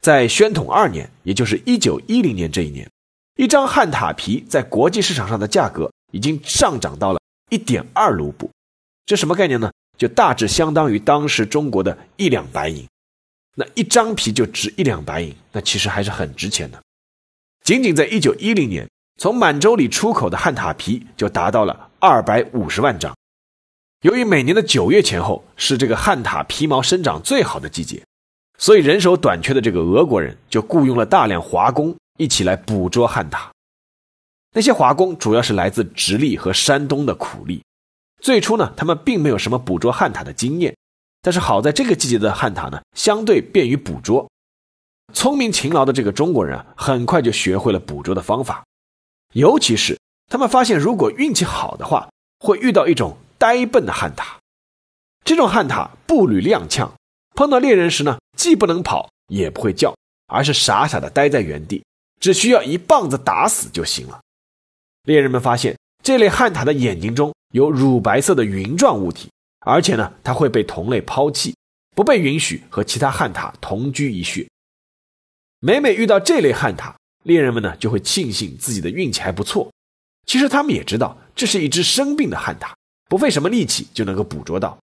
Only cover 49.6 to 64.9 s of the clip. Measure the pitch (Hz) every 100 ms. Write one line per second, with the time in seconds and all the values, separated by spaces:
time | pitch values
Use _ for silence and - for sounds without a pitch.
49.6 | - 110 - - _ _ _ 247 254 262
50.6 | 233 175 151 233 113 220 294 226 180 -
51.6 | - - - 160 - _ _ _ 214 202
52.6 | 247 190 147 165 98 73 _ _ 220 247
53.6 | 247 247 120 - 85 65 - - _ _
54.6 | _ _ _ _ _ _ - 320 240 226
55.6 | 135 123 - - _ 320 185 101 104 208
56.6 | 80 - 110 - _ _ _ - 294 262
57.6 | 269 208 175 - 147 123 _ - 349 311
58.6 | 196 170 180 87 - _ _ 98 85 71
59.6 | 110 92 147 - _ _ _ 95 139 131
60.6 | - 104 147 98 69 - 143 139 90 73
61.6 | 78 - - _ _ _ 185 185 233 247
62.6 | 120 170 - 302 180 135 127 90 175 -
63.6 | 57 - 80 - 64 - _ _ _ _
64.6 | _ _ _